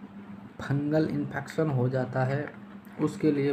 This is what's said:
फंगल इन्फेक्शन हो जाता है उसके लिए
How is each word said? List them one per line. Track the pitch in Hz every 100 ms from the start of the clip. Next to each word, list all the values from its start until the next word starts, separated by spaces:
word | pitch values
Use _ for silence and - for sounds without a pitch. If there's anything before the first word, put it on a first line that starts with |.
| - - - - - -
फंगल | - 139 147 156 156
इन्फेक्शन | 147 139 143 139 - 156
हो | 131 123
जाता | 131 123 131
है | 127 139 147 - - - - -
उसके | 151 - 156
लिए | 143 143